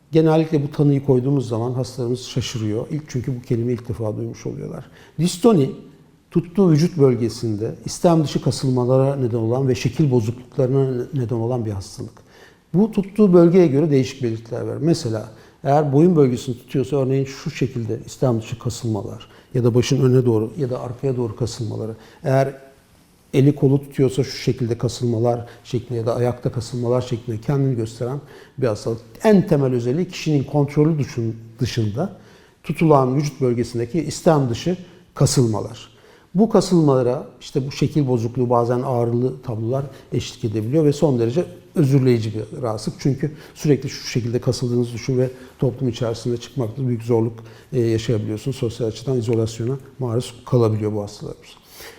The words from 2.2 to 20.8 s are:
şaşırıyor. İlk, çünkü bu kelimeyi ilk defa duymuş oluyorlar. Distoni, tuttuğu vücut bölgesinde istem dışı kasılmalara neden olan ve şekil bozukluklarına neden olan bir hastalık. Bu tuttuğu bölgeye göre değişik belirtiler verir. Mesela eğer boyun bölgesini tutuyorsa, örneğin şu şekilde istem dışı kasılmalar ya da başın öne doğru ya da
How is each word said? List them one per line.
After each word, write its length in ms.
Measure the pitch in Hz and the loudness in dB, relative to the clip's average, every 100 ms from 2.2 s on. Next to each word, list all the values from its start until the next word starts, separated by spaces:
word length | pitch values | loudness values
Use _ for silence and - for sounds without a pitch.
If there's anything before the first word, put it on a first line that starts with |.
şaşırıyor. 640 | - 131 110 117 107 107 - | -6 -6 -6 -4 -4 -4 -6
İlk, 120 | 151 - | -8 -6
çünkü 280 | 127 117 123 | -6 -6 -8
bu 60 | |
kelimeyi 360 | - 117 117 120 | -4 -2 -2 -4
ilk 120 | 113 | -6
defa 280 | 120 107 110 | -6 -6 -6
duymuş 280 | 117 117 131 | -8 -10 -12
oluyorlar. 400 | 120 98 165 - - - - | -10 -12 -12 -16 -20 -14 -4
Distoni, 520 | 175 - 240 190 135 - - - _ _ _ | -4 2 4 4 2 -4 -18 -20 _ _ _
tuttuğu 400 | 175 165 - 190 | -4 -2 2 4
vücut 260 | 147 170 - | 4 2 4
bölgesinde 800 | 135 117 117 - 117 101 117 165 - | 4 4 -2 -4 -4 -4 -6 -6 -12
istem 380 | - 180 165 | 0 4 4
dışı 180 | 143 175 | 2 0
kasılmalara 760 | 143 - 135 127 120 131 135 139 | -2 0 0 0 4 4 2 0
neden 220 | 123 117 | -2 0
olan 300 | 113 123 139 | 0 0 0
ve 80 | 123 | 0
şekil 360 | 110 - 151 | -2 0 2
bozukluklarına 920 | 123 110 113 - - 127 135 135 123 123 | 2 0 -6 -8 -2 0 2 0 -2 -4
neden 220 | 139 113 117 | -4 -4 -2
olan 300 | 113 127 110 | -2 -4 -4
bir 60 | |
hastalık. 420 | 98 92 - 107 - - - - _ _ | -8 -10 -14 -16 -16 -20 -20 -20 _ _
Bu 180 | 165 220 | 2 2
tuttuğu 420 | 214 190 - 208 | 0 -2 2 6
bölgeye 340 | 175 170 185 165 | 8 8 8 6
göre 240 | 135 160 | 4 2
değişik 320 | 139 131 - | 2 0 -2
belirtiler 440 | 120 113 113 120 110 | -4 -4 -8 -8 -6
verir. 120 | 113 | -2
Mesela 480 | 151 160 117 110 110 - - _ | 0 0 0 -6 -8 -16 -20 _
eğer 300 | 139 143 147 | 2 2 4
boyun 220 | 135 180 160 | 4 6 6
bölgesini 420 | 135 120 - 117 | 4 2 -4 -10
tutuyorsa, 400 | - 147 120 143 | -4 -4 0 0
örneğin 280 | 131 135 135 | 0 0 -2
şu 260 | - 160 | -6 -10
şekilde 480 | - 127 123 110 113 - | -4 -4 -2 -6 -6 -10
istem 360 | - 135 117 | -2 0 0
dışı 180 | 110 120 | -4 -8
kasılmalar 680 | 120 110 117 104 104 - - - _ | -6 -6 -4 -4 -6 -12 -18 -20 _
ya 100 | 131 | 0
da 120 | 120 117 | 4 4
başın 280 | 117 131 | 4 4
öne 220 | 127 127 120 | 4 4 4
doğru 280 | 110 110 - | 2 0 -4
ya 120 | 131 | -4
da 120 | 127 | -4